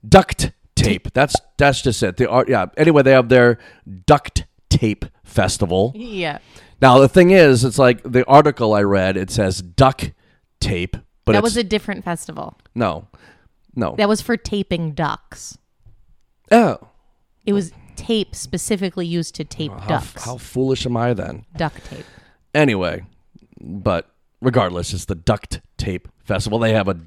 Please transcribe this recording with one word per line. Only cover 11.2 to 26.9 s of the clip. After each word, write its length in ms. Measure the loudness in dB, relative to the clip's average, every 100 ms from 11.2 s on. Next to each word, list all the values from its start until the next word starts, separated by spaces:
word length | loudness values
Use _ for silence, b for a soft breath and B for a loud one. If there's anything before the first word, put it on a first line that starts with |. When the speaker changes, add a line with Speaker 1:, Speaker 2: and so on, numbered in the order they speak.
Speaker 1:
But 80 | 0
Speaker 2:
That 60 | 2
Speaker 1:
it's 40 |
Speaker 2:
was 120 | 0 -4
a 80 |
different 400 | -4 -6 -6 -12
festival. 520 | -10 -12 -12 -16 -16 _ _
Speaker 1:
No. 340 | -6 -4 -4 -14 b b b b _ _
No. 200 | -6 -6 -2
Speaker 2:
That 100 | -2
was 120 | -2
for 140 | -4 -6
taping 560 | -6 -8 -6 -6 -8
ducks. 680 | -6 -6 -8 _ -20 -20 -20 _ _ _ _ _ _ _ _ _
Speaker 1:
Oh. 260 | 2 4 -2 -10 _ _ _ _ _ -4
Speaker 2:
It 60 |
was 200 | -4 -4 -14 -20
tape 400 | -20 -4 -4 -4
specifically 720 | -10 -10 -10 -6 -4 -4 -8 -6
used 280 | -6 -6 -10
to 80 |
tape 260 | -16 -10 -10
Speaker 1:
How 80 | -10 -6 -6
f-, 180 | -6
Speaker 2:
ducks. 100 | -14
Speaker 1:
how 140 | -14 -14
foolish 480 | -10 -4 -2 -2 -4
am 100 | -4
I 180 | -2
then? 300 | -4 -6 -12 -18 -8
Speaker 2:
Duct 280 | -8 -8
tape. 200 | -20 -20 b b b b _
Speaker 1:
Anyway, 500 | 0 0 0 -4 -8 -16 _ _ _ _ _
but 500 | -16 -8 -4 -4 -6 _ _ _
regardless, 520 | -2 0 -2 -4 -8
it's 120 | -10
the 100 | -10
Duct 460 | -8 -4 -4 -6 -18 _ _
Tape 320 | -8 -8 -12 _
Festival. 340 | _ -6 -4 -2
They 140 | 0
have 160 | 0
a 100 | -2